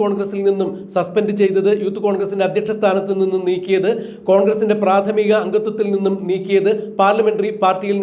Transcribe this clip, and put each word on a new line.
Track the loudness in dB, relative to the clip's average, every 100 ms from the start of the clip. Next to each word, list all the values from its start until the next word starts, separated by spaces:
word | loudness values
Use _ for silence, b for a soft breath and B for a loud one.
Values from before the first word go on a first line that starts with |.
കോൺഗ്രസിൽ | -2 -2 -4 -2 0
നിന്നും | 0 -2 B B -2
സസ്പെൻഡ് | 0 0 0 2
ചെയ്തത്, | 2 2 2 0
യൂത്ത് | -2 -2 -2
കോൺഗ്രസിൻ്റെ | 0 -2 0 0
അധ്യക്ഷ | 0 -2 0
സ്ഥാനത്ത് | 2 2 0 0
നിന്നും | 0 0 0
നീക്കിയത്, | -2 0 0 2 -2 B B 2
കോൺഗ്രസിൻ്റെ | 4 4 2 0 2
പ്രാഥമിക | 2 2 2 0 2 2 0
അംഗത്വത്തിൽ | -2 -2 -2 -2 0
നിന്നും | 0 -2 -2
നീക്കിയത്, | -4 0 2 2 -2 B 0
പാർലമെന്ററി | 2 2 0 0 -2 0 0
പാർട്ടിയിൽ | 0 -2 0